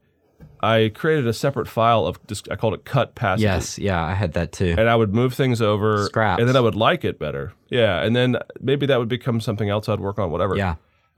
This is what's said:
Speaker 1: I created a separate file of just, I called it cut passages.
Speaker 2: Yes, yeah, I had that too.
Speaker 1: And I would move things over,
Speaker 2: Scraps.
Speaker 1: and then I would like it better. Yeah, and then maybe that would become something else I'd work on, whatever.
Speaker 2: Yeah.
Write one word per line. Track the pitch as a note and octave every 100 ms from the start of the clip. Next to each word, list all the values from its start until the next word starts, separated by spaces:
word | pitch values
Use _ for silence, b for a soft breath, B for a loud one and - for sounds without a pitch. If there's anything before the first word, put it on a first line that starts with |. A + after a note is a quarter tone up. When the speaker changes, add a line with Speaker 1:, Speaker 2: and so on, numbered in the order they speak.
| _ _ _ _ - -
Speaker 1:
I | G#2 A2+ A2 -
created | D#3+ D#3 A#2+
a |
separate | A2 C#3+ - -
file | - A2+ A2+ E2
of | - -
just, | G#2 -
I | -
called | A2+
it | F#2+ -
cut | C3+ - -
passages. | A2 F#2
Speaker 2:
Yes, | G#2 F2+ - -
yeah, | F2+ F2+
I | D#2+ F#2+
had | G2
that | D#2+ E2+
too. | - F#2 F2
Speaker 1:
And | A2+
I | A#2
would | A2
move | G#2 B2+ B2
things | C3 A2+
over, | G#2+ G#2 G#2+ G#2+ G2+
Speaker 2:
Scraps. | A#2 A2 F#2
Speaker 1:
and | A#2+
then | C3
I |
would | A#2 G2
like | A#2 F3+ G2
it | -
better. | D2+ C2+ C#2 - _
Yeah, | B2 A2 F2
and | F#2+ A#2+
then | B2+ A#2+ - -
maybe | B2 C#3 C#3
that | C3
would | A#2
become | A#2+ - A2+
something | A2+ G#2 G#2
else | G#2 G#2+
I'd | G#2
work | G2 G2+
on, | F#2+
whatever. | E2 G2 F#2
Speaker 2:
Yeah. | G2 E2 _ _ _